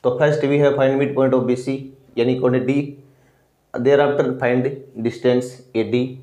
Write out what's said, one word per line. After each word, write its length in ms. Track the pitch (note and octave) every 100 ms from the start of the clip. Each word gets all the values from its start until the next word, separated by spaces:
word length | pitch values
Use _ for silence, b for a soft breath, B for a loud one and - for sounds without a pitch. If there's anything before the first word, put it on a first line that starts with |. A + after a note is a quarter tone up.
तो 60 | B2+
first 320 | B2 D3+ D3
we 140 | C#3 C#3+
have 160 | C#3+ -
find 240 | C3+ C3+
midpoint 340 | C#3 C#3 C3
of 120 | B2+ A2+
B 100 | B2
C, 160 | - C3+ - - _ -
यानी 180 | A#2+ B2+
कोऑर्डिनेट 320 | B2+ B2 A#2
D, 60 | C#3+ C#3+ - b b b b b _ _
thereafter 520 | - B2 C#3+ C#3+ C#3+ B2+ C3
find 280 | B2 B2+ C3 - - A2+ A#2
distance 420 | - B2+ B2 B2 - -
A 120 | A2+ G#2
D 160 | B2 B2+ -